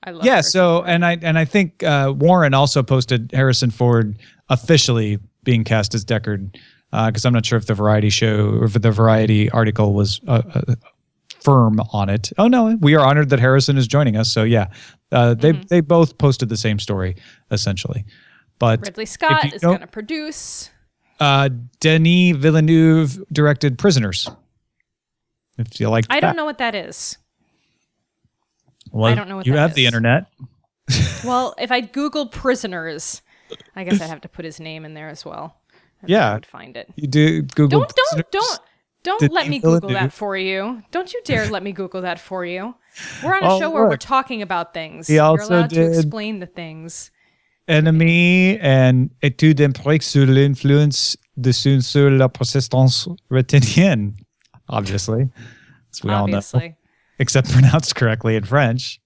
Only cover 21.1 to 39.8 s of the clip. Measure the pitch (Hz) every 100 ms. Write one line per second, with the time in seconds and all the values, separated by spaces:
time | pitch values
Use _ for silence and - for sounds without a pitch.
21.1 | _ 147 139 139 123 123 _ 160 160 160
22.1 | 175 180 156 147 160 156 160 160 160 156
23.1 | 156 - 147 151 143 147 127 202 143 107
24.1 | 90 - - _ _ _ _ _ _ _
25.1 | _ _ _ _ - 117 - 110 113 113
26.1 | 269 - 339 302 - 240 208 - - -
27.1 | - _ _ _ _ _ _ _ _ _
28.1 | _ _ _ _ _ _ _ - - 110
29.1 | 117 107 196 127 143 156 151 123 117 117
30.1 | 135 185 _ 131 _ _ _ - 127 -
31.1 | - 233 247 254 - 240 247 226 - 294
32.1 | 302 262 - 269 254 220 180 165 151 -
33.1 | - _ _ _ - _ - 180 202 160
34.1 | 156 175 - 165 151 160 156 156 156 156
35.1 | 151 - - 156 _ _ _ _ _ -
36.1 | 196 127 107 - - - 117 - - 151
37.1 | 139 151 160 143 - 147 143 605 - 539
38.1 | 659 - 392 480 - _ _ _ _ -
39.1 | 415 143 339 185 147 160 165